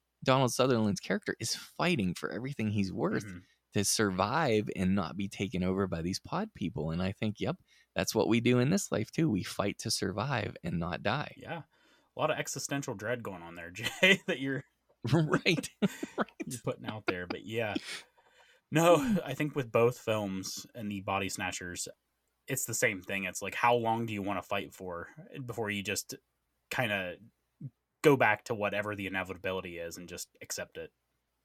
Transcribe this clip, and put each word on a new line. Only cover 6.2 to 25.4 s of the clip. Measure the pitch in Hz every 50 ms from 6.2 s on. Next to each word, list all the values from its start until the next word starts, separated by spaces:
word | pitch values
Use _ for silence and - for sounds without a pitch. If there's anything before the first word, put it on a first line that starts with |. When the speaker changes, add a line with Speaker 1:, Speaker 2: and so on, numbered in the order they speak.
| - - - 170 208 220 -
Speaker 1:
people. | - - 82 - 156 151 113
And | 80 85 92
I | 95
think, | 98 - - 110 101 -
yep, | - 104 165 - _ _ _ _ _ _ _
that's | - 92 - -
what | 110 - -
we | 113 120
do | 117 123 123 123
in | 123 139
this | 175 202 - -
life | - - 110 -
too. | - - 165 151
We | 107 90 104
fight | - - - 95 104 - -
to | - 117
survive | - - - 98 92 104 104 139 143 117 101 - - - -
and | 175 82 85
not | 85 85 87 - -
die. | 104 113 147 - - -
Speaker 2:
Yeah. | - - - 151 170 143 - _ _ _ _ _ _ _ _ _
A | -
lot | 135 151
of | 151 -
existential | 147 - - 135 - - 143 143 139 - 120
dread | 98 104 107 123 123 113
going | 107 95 85 85
on | 85 85
there, | 87 85 85
<laughs> |
Jay, | 87 90 113 - - - - 185 196 190 - -
that | 175 127
you're | 135 135 135 131 - _ _ _ _ _ _ _ -
Speaker 1:
<laughs> | 117 131
Right. | 170 156 156 - 165 - - 175 - - - - _
<laughs> | - - - - - - - -
Right. | - - - - - -
Speaker 2:
you're | 131 117
putting | - 135 123 - -
out | 110 110 110 101 -
there. | 92 90 90 90
But | - - -
yeah. | - 110 113 113 104 98 - - - - - - _ _ _ _ _ _ _ - _ _ _ _ _
No, | - 151 165 175 175 151
Speaker 1:
Hmm. | 269 254 214 175 -
Speaker 2:
I | - 131
think | - 156 147 139
with | 147 131 113
both | 110 120 117 120 123 -
films | - - 110 107 104 101 95 95 95 - - - - - -
and | 123 110 104
the | 104 98
Body | 95 101 98 98 98 95
Snatchers, | - - 98 90 87 - 92 90 87 85 - - - _ _ _ _ _ _ _ _ _ _ -
it's | 135 127 -
the | - 113
same | - - 120 107 92
thing. | 90 - 101 98 98
It's | 92 90 -
like, | - 95 95
how | - - 120 120
long | 120 113 113 113 113 117 113
do | 110
you | 101 98
wanna | 98 101 92 87
fight | - 101 101 - - -
for | - 95 92 87 85 85 - - - 165 - - -